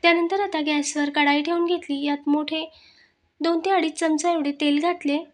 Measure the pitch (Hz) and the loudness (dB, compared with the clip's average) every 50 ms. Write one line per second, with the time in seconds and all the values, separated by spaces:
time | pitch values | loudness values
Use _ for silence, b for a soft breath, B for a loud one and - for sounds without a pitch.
0 | - 339 339 339 339 339 381 392 403 381 392 311 302 294 302 294 285 285 - 302 | 4 4 4 4 2 0 0 -2 -2 -2 -2 -2 -2 0 0 0 -2 -2 -2 -2
1 | 294 285 285 302 294 285 285 294 294 311 339 339 339 339 359 339 349 - 285 277 | -2 -2 0 2 2 4 4 2 0 -2 0 0 0 0 0 -2 -2 -6 -6 -4
2 | 285 285 285 285 285 294 285 302 302 302 311 320 320 320 b b b b b b | -2 -4 -4 -4 -2 0 0 0 0 -4 -6 -6 -8 -10 b b b b b b
3 | b b b b _ _ _ _ 294 330 339 330 330 381 392 370 320 320 311 - | b b b b _ _ _ _ -2 0 0 0 0 2 2 2 2 0 -2 -2
4 | 339 320 311 302 302 349 339 330 285 285 285 285 302 294 285 294 302 349 359 349 | 0 0 0 2 2 0 0 0 0 -2 -2 0 0 2 2 2 2 0 -2 0
5 | - 294 285 302 330 - | -2 -2 -2 -2 -2 -6